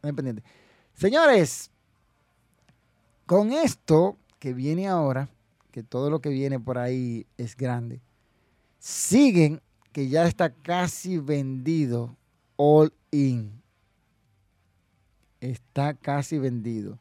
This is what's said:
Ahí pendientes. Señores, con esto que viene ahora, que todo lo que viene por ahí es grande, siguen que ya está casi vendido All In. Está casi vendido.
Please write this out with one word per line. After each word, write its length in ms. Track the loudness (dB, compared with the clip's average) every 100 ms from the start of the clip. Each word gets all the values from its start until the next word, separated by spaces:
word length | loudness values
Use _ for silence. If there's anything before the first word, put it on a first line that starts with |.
Ahí 100 | -6
pendientes. 320 | -6 -6 -8 -12 _ _ _ _
Señores, 760 | _ 2 4 6 6 4 -2 -14 _ _ _ _ _ _ _ _ _ _ _ _ _ _ _ 0
con 260 | 2 2
esto 640 | 0 0 -2 2 2 2 -2 _ _
que 140 | -10
viene 340 | -6 -4 -4 -2
ahora, 420 | 0 0 -2 -6 _ _ _ _
que 100 | -18
todo 280 | -10 -6 -2
lo 100 | -4
que 80 | -4
viene 320 | -4 -4 -6
por 180 | -6 -6
ahí 480 | -4 -4 -4 -8 -12 -14
es 200 | -14 -8
grande, 440 | -6 -6 -8 -14 _ _ _ _ _ _ _ _
siguen 800 | -12 -8 2 4 6 6 4 2 _ _ _
que 160 | -6 -2
ya 180 | 2 2
está 240 | 2 -2
casi 680 | -2 -6 -2 -2 -6 -6 -6
vendido 1000 | -2 -4 -4 -6 -2 -2 0 -2 -6 -14 _ _ _ _
All 360 | 6 8 6 _ _
In. 520 | 0 0 0 -6 -16 _ _ _ _ _ _ _ _ _ _ _ _ _ _ _ _ _ _
Está 540 | -10 -10 _ -4 -4
casi 440 | -4 -4 -4 -2 -4
vendido. 600 | -4 -4 -6 -8 -8 -14